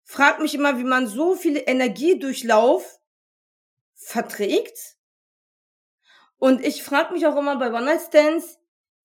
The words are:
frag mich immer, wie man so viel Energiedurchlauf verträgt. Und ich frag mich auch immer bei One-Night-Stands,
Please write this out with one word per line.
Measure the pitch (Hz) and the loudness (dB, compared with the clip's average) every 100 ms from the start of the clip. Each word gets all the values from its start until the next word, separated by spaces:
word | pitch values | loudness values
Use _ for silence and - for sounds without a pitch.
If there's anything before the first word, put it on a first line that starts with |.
frag | - - 285 311 | -10 2 2 2
mich | 311 | -2
immer, | 277 285 247 | 0 0 0
wie | |
man | 254 254 240 | 0 0 0
so | 220 339 359 | -2 -2 0
viel | 330 294 - | -2 -2 0
Energiedurchlauf | 254 247 190 320 269 269 - 233 220 240 359 - - _ _ _ _ _ _ _ _ _ | 0 -2 0 0 0 -2 -4 2 4 4 2 -2 -20 _ _ _ _ _ _ _ _ _
verträgt. | - - 220 - - 202 359 - - - _ _ _ _ _ _ _ _ _ _ _ _ _ _ _ | -20 -8 -8 -6 -6 -2 -2 -4 -12 -20 _ _ _ _ _ _ _ _ _ _ _ _ _ _ _
Und | 262 262 | 2 2
ich | 294 - | 0 -6
frag | - 285 320 | -2 -2 -2
mich | 349 311 | 0 0
auch | 285 | 0
immer | 285 269 | -2 -2
bei | 240 | -2
One-Night-Stands, | 233 269 330 - 302 302 320 - - _ _ _ _ | -2 0 -2 2 4 4 0 -6 -16 _ _ _ _